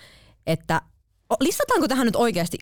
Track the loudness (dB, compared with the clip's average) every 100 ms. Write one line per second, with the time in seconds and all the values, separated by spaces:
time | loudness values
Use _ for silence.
0 | -20 -20 -20 _ -4 -4 -2 -4 -4 _
1 | _ _ -4 0 0 0 0 2 2 2
2 | 0 2 0 0 -4 -6